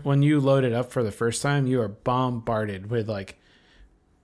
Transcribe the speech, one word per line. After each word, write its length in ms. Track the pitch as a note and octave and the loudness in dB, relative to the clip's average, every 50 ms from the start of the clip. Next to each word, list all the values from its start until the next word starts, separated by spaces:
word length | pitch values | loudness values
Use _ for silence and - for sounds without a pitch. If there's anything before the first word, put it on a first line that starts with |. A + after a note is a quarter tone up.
| - | 0
when 180 | D3 C#3 C#3 | 2 4 4
you 180 | C#3+ D3 D3+ D3 | 4 4 4 4
load 240 | C3+ C3+ C3+ C3+ C3 | 4 4 4 4 2
it 100 | B2 A2+ | 2 0
up 180 | A#2+ B2 B2 | -2 -2 -4
for 100 | - C3 | -2 -2
the 100 | A#2 G#2 | -2 -2
first 300 | G2 - A#2 A#2 A2+ - | -2 -2 -2 -2 -2 -2
time, 240 | - C#3+ C#3+ C#3+ C3+ | -2 0 0 2 2
you 160 | B2+ B2+ B2 | 2 0 0
are 60 | A2 G2 | 0 -2
bombarded 1040 | G#2 - - B2+ B2 B2+ C3 B2+ B2 A2+ A2+ A#2 A#2 A2 A2 G#2 G2 F#2+ F#2+ G#2+ | -4 -6 -2 0 0 2 0 0 -2 -4 -4 -2 -2 -2 -2 -4 -6 -8 -6 -4
with, 180 | A#2+ A#2 G#2 A2 | -4 -2 -2 -2
like, 300 | G#2+ G2 F#2+ - - _ _ _ _ _ _ _ _ - - - _ _ _ _ _ _ | -4 -6 -8 -10 -14 _ _ _ _ _ _ _ _ -20 -20 -20 _ _ _ _ _ _